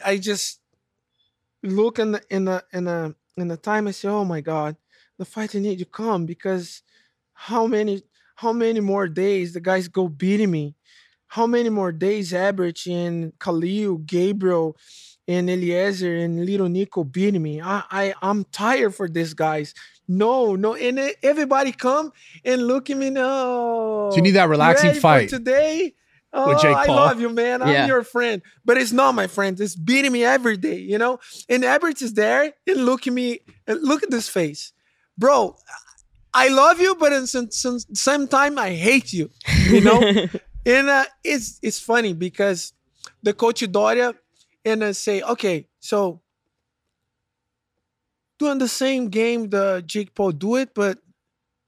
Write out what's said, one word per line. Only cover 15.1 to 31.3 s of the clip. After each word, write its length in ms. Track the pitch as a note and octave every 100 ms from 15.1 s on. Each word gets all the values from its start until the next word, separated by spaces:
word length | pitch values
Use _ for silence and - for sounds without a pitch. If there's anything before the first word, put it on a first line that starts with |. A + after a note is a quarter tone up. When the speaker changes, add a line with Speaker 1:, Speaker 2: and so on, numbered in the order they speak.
| _ -
Speaker 1:
and 220 | F3+ F3+
Eliezer 680 | F3+ F3 F3 G3 F#3+ F3+ E3+
and 300 | E3+ E3+ F3+
Little 240 | G3 F3+
Nico 340 | F3+ G3 -
beating 380 | C#3+ F3+ G3+ G3
me? 180 | D#3 D3+
I, 220 | E3+ G3+ -
I, 240 | F#3+ G3 -
I'm 220 | F#3+ G#3 F#3+
tired 480 | - G#3+ C4 A3 F#3
for 140 | F3+
these 240 | E3 E3
guys. 400 | D#3 D#3 D#3 D3 - - _ -
No, 480 | F#3 A3 C4 A3+ F#3+
no. 200 | G#3+ C4
And 240 | B3 C4
e-, 160 | C#4 G#4+
everybody 480 | C4+ D4 C#4 C4+ C#4
come 400 | - B3 C#4+ D#4 - - - B3
and 220 | B3+ A#3+
look 220 | C4 C4+
at 80 | C4+
me, 120 | C4+
"No. 1000 | C4+ B3+ C4+ B3 B3 A#3 A#3 A3 G#3+ G#3
Speaker 2:
So 60 | F#3+
you 40 |
need 100 | E3+
that 180 | F#3+ E3+
relaxing 400 | D3+ D#3 C#4 D4
Speaker 1:
Ready 100 | D4
for 20 |
Speaker 2:
fight 280 | E3+ C#3+ G#2
Speaker 1:
today? 640 | C4 A#3 C4+ D#4 D#4+ F4 - _ _ _ C4+
Speaker 2:
with 220 | C#4 D4
Speaker 1:
Oh, 40 |
Speaker 2:
Jake 140 | D#4 C#4+
Speaker 1:
I 100 | -
Speaker 2:
Paul? 80 | -
Speaker 1:
love 260 | - A#3
you, 80 | A#3
man. 320 | A#3 A#3+ B3
I'm 80 | B3+
Speaker 3:
Yeah. 140 | C#4 C4+
Speaker 1:
your 160 | C4
friend." 380 | A3+ A#3+ A#3+ G3+ - _ -
But 120 | B3
it's 140 | A#3+
not 240 | A#3+ C4+ A#3+
my 120 | F#3+
friend. 320 | - G3 F#3
It's 160 | G3+ F3
beating 360 | D#3+ C4 C#4
me 120 | B3 A#3+
every 320 | C4+ A#3+ G#3
day, 200 | G#3 F#3
you 200 | F#3 G#3
know? 220 | A#3+ B3+ -